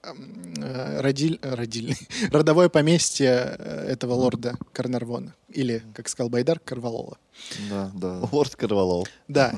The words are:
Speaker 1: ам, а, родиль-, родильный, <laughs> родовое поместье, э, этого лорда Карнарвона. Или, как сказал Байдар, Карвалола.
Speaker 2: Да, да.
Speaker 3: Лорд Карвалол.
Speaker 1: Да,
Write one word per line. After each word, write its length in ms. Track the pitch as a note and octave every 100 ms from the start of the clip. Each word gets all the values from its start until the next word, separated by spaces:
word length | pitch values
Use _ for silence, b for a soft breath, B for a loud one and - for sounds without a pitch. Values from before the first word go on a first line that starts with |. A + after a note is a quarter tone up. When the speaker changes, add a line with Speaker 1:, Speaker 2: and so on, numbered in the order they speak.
Speaker 1:
ам, 520 | - - C#3 - G#3+ D#3
а, 400 | C#3+ B2+ C#3 C#3+
родиль-, 380 | C3+ C3+ D#3+ D#3+
родильный, 560 | C#3 B2 A#2 A#2 A2+ -
<laughs> 340 | - B3+ G#3
родовое 360 | D3+ D#3 D#3 F3+
поместье, 840 | D#3 D3+ E3+ - - C3 B2 B2+ -
э, 300 | - D3 -
этого 240 | C3 B2
лорда 420 | B2 B2+ A#2 A#2+ B2 -
Карнарвона. 640 | - B2 B2 A#2 A#2+ C3 - _
Или, 320 | - B2+ A2+ A2
как 140 | G#2+ -
сказал 220 | - A#2+
Байдар, 300 | A#2+ C3 E3
Карвалола. 580 | - B2+ A#2+ A#2 - - _ B B B G2+
Speaker 2:
Да, 220 | G2+ G2
да. 260 | G2 F2+ F2+ G2
Speaker 3:
Лорд 240 | C#3+ C#3 -
Карвалол. 500 | A2 G2+ F#2 F2 F#2 b b
Speaker 1:
Да, 260 | C#3+ B2